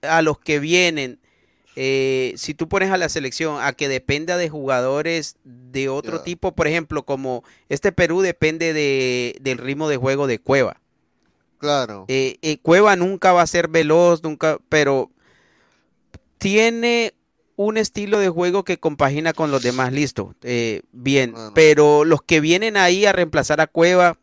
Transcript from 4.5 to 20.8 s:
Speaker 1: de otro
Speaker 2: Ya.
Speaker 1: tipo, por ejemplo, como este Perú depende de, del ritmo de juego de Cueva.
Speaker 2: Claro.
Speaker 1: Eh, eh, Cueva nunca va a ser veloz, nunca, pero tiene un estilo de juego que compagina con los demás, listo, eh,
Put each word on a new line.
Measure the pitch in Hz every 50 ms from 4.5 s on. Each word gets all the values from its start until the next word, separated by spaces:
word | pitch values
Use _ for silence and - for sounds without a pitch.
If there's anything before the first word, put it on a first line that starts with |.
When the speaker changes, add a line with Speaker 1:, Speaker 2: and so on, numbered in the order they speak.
| 151 156 139 131 135 123 123 131 135 143 151 165 165 165 156 - - _ _
Speaker 1:
de | 131 120 123 127 123 127 135 135 135
otro | 135 143 - - - 165
Speaker 2:
Ya. | -
Speaker 1:
tipo, | 170 175 170 - 190 -
por | - 165
ejemplo, | 151 156 170 160 _ 147 147 135
como | - 143 131 135 131 127 120 _ _ _ _ _ _
este | 139 147 - 202 180
Perú | - 180 165 165 180 190
depende | 180 170 _ - 156 156 160 165 165 156
de, | 151 147 139 139 135 131 127 123 123 123 120 - -
del | 135 131 127 120
ritmo | 123 131 139 143 160 156
de | 147 127
juego | 123 135 135 139 143
de | 135 120 104
Cueva. | _ - 135 139 127 98 - _ _ _ _ _ _ _ _ _ _ _ _ _ _ _ _ _
Speaker 2:
Claro. | - 147 147 139 127 110 104 98 95 95
Speaker 1:
Eh, | 135 135 135 131 - _ -
eh, | 156 151 -
Cueva | _ 160 165 185 208 214 196
nunca | 180 175 185 196 180 - 190 180
va | 175 170
a |
ser | 156 - 175 165 160
veloz, | 156 165 160 147 156 170 175 175 170 156 165
nunca, | 160 151 - - 156 156 - _ _
pero | - 151 147 139 139 135 - - _ _ _ _ _ _ _ _ _ _ _ _ _ _ _ _ _ _ _ _ _ - _ _ _ _
tiene | - 196 196 214 220 233 233 233 233 240 240 233 233 214 _ _ _ _ _ _ _ _ _
un | - 202 208 220
estilo | 220 220 - _ - 202 196 202 208
de | 202 185
juego | 165 165 175 180 180 196 185
que | - 180 165
compagina | - 165 151 139 147 135 139 147 160 165 156
con | - 160 151
los | 139 135 117
demás, | 123 123 127 131 127 131
listo, | 139 147 131 - - 98 - - _ -
eh, | 123 123 120 117 113 107 90